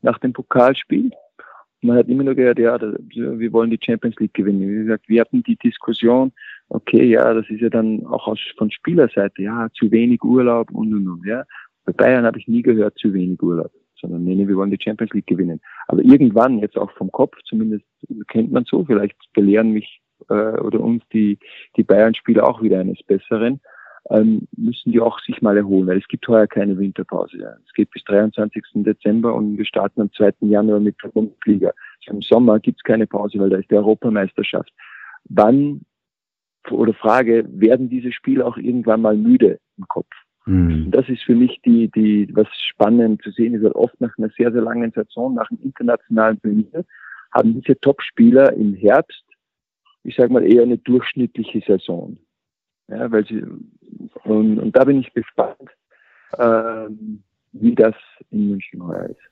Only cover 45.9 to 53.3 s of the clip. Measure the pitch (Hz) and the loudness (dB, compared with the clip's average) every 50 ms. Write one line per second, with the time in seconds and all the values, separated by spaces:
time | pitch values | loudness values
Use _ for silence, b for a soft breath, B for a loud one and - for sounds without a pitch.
45.9 | 120 113 _ _ 120 110 110 113 110 107 _ 107 104 107 107 - _ 160 180 B | -2 -2 _ _ 0 2 2 2 0 0 _ -2 -2 -2 -2 -2 _ -10 -10 B
46.9 | B B B B B B B B B 123 113 113 113 123 131 - 135 - - 139 | B B B B B B B B B 2 2 2 0 0 0 -2 -2 0 2 -2
47.9 | 143 - - - _ - 117 117 120 131 139 135 - - 107 104 98 92 113 104 | -2 -2 -4 -16 _ 4 4 6 8 6 6 6 4 2 -2 -2 -2 0 2 4
48.9 | 113 143 170 _ - - _ _ _ _ _ _ _ _ _ _ _ _ _ _ | 4 4 2 _ -12 -20 _ _ _ _ _ _ _ _ _ _ _ _ _ _
49.9 | _ _ _ - - - 127 117 123 123 82 80 113 120 117 123 123 113 _ - | _ _ _ -12 -2 0 0 2 2 2 4 4 6 6 4 4 0 -4 _ 0
50.9 | 123 127 120 - - 143 123 117 _ - 110 - - 110 - - 104 92 - - | 0 0 0 -4 -6 -4 -6 -6 _ -8 -10 -6 -8 -10 -2 -2 -2 -2 -2 -6
51.9 | 90 85 - - 80 - _ _ _ _ _ _ _ _ _ _ _ _ _ _ | -10 -8 -8 -12 -16 -20 _ _ _ _ _ _ _ _ _ _ _ _ _ _
52.9 | 101 110 123 120 113 110 107 - | -12 -10 -8 -2 0 -2 -2 -2